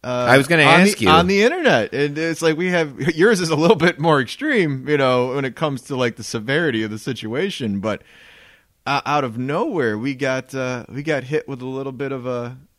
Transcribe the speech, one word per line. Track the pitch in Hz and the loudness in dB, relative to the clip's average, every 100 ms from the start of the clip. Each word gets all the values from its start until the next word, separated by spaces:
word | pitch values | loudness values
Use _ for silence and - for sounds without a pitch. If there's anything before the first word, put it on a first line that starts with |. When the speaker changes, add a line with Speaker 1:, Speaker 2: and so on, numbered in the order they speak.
Speaker 1:
Uh, | 127 123 123 | -4 -2 4
Speaker 2:
I | 131 | 4
was | 135 | 6
gonna | 165 | 4
Speaker 1:
on | 143 165 | 6 6
Speaker 2:
ask | 196 - | 6 4
Speaker 1:
the, | 117 | 4
Speaker 2:
you. | |
Speaker 1:
on | 160 180 | 4 4
the | 196 | 4
internet. | 226 359 294 139 101 | 2 2 2 2 2
And | 131 147 147 | -2 -2 -2
it's | 165 160 | -4 0
like | 165 156 | 0 0
we | 180 | 0
have, | 180 156 123 139 156 | 0 -2 -2 -2 4
yours | 202 202 | 4 4
is | 165 | 0
a | 151 | 2
little | 170 196 | 4 4
bit | 170 165 | 4 2
more | 165 147 | 2 2
extreme, | 120 - 302 254 165 135 131 | 0 -6 -2 0 0 -4 -2
you | 147 | 2
know, | 135 127 127 135 | 2 2 0 -2
when | 135 | -6
it | 110 | -4
comes | 156 131 | -4 -4
to, | - 131 | -6 -2
like, | 123 110 | -2 -2
the | |
severity | 110 120 110 147 165 113 | -8 -8 -2 0 0 0
of | 110 | -2
the | 110 | -6
situation. | - 120 107 123 196 - 113 98 | -8 -8 -6 -4 -4 -4 -4 -2
But, | 104 101 _ - - - - _ _ _ | -4 -6 _ -20 -20 -20 -20 _ _ _
uh, | - 139 - | -4 -4 -2
out | 147 | -2
of | 131 110 | -2 -6
nowhere, | 131 156 302 185 120 107 | -4 -4 -4 -2 -2 -2
we | 131 | -6
got, | 131 135 131 131 | -4 -4 -4 -6
uh, | 135 127 123 - | -8 -6 -6 -10
we | 127 | -10
got | 147 143 | -4 -4
hit | 127 151 - | -2 -6 -4
with | 135 | -12
a | 127 | -10
little | 135 135 | -8 -8
bit | 127 139 | -8 -8
of | 131 123 | -6 -6
a | 123 120 131 143 | -6 -8 -14 _